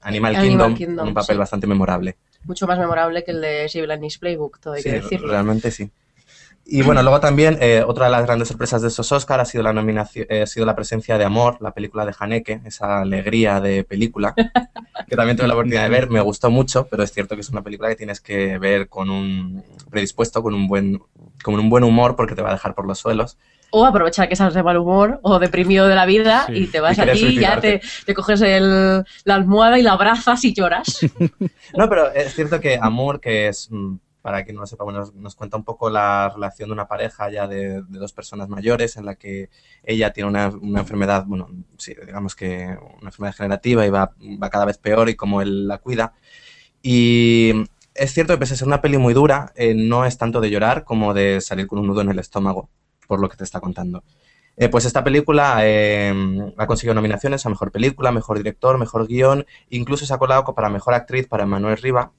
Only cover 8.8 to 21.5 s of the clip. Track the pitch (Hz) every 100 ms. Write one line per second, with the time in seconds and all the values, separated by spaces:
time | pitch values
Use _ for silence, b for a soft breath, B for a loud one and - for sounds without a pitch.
8.8 | 117 - 120 143 - 131 120 120 110 110
9.8 | 107 107 104 - 110 107 107 - 113 107
10.8 | 107 113 - 110 101 107 120 123 107 -
11.8 | 101 110 104 98 101 113 113 110 117 -
12.8 | 101 101 98 95 98 113 110 98 98 98
13.8 | 95 98 113 101 101 - 226 - 247 -
14.8 | - - - 120 117 120 123 117 120 113
15.8 | 107 120 127 113 104 104 - 120 131 -
16.8 | - 104 101 - 98 104 101 104 98 101
17.8 | 110 110 104 101 - 101 98 95 95 101
18.8 | 98 95 95 98 98 95 92 95 - -
19.8 | - 107 101 - 113 113 113 104 98 98
20.8 | 98 98 _ _ - _ -